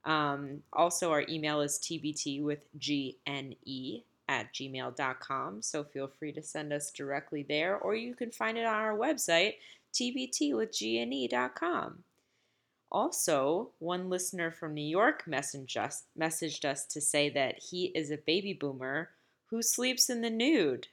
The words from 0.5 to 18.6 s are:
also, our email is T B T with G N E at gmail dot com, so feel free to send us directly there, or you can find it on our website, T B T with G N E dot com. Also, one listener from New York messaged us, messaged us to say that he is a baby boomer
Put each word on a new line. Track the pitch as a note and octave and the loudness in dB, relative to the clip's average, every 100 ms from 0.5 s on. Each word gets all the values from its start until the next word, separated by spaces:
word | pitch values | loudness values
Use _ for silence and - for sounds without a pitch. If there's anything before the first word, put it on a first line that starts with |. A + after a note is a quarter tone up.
| C#3+ - | -12 -6
also, | - E3+ - F3 | 2 4 4 2
our | D3+ - | 2 2
email | D#3+ D3+ D3+ | -2 0 2
is | D3 - | 0 -2
T | - D#3+ | -4 -4
B | D3+ | -4
T | D3 D3 C#3 | -4 -4 -2
with | D3 D3 - D3 | -2 -4 -8 -10
G | B2+ C#3+ C3 C3 - | -2 0 -2 -8 -8
N | C#3+ C3+ - - | -6 -8 -12 -10
E | C3 C3 A3 - _ - | -8 -8 -10 -14 _ -2
at | C3 A2 | -2 -2
gmail | - C3+ C3 B2+ B2 | -8 -8 -6 -6 -2
dot | C3+ B2+ | -2 -2
com, | - C3+ C#3 G#3 | -4 -4 -4 -6
so | - D3+ | -4 -4
feel | D3 C#3 C3+ | -6 -6 -8
free | - D3+ | -8 -10
to | D3 | -8
send | D3+ D#3 D3+ | -8 -8 -2
us | D3 C#3+ | -2 -4
directly | - C#3 C#3 - D3+ | -6 -4 -4 -4 -6
there, | C#3+ D3+ E3+ G3+ | 0 2 2 0
or | F#3 A3 | 0 -2
you | A#3+ B3 | -4 -6
can | A#3+ | -8
find | - A3 A3+ | -2 -2 0
it | A3+ | 0
on | G#3+ | 2
our | A3 G#3+ | 0 2
website, | B3+ D4 - E3 G3+ - - - _ | 2 2 4 6 4 0 -16 -20 _
T | - B3 | -2 0
B | B3 B3+ | -2 -2
T | - D4 | 0 2
with | A#3 A3 | 2 0
G | - A3 A3+ | -2 0 0
N | A#3 | 0
E | C4+ B3 | -2 0
dot | B3 B3+ | 2 0
com. | - E4+ D#4 - - - _ _ _ _ _ _ _ _ | 0 -2 0 -2 -8 -20 _ _ _ _ _ _ _ _
Also, | - - - - D3 C3+ E3+ B3+ _ | 0 0 0 2 4 4 2 -2 _
one | D#3+ F3+ F#3 | -4 -2 -2
listener | F3+ F#3 F#3 E3 | -2 -2 -2 -4
from | E3 D#3+ | -4 -6
New | D3+ D3 | -4 0
York | E3+ B3 D#4 - | 6 6 4 -2
messaged | C#3 C#3+ C#3 C3 A#2 | -2 -2 -8 -6 -2
us, | A#2+ - - - | -2 -4 -10 -2
messaged | D#3+ D#3+ D#3+ D3+ | -2 0 -4 -2
us | D3 C#3+ - | -2 -2 -4
to | D3+ | -2
say | C#3+ D3+ D3 | 2 4 4
that | C3+ B2+ - | 4 2 0
he | - F3+ F3+ | -6 -2 0
is | E3 D3 | 0 -2
a | D3 | -2
baby | - F3 G3+ | 2 2 2
boomer | D#3 | -4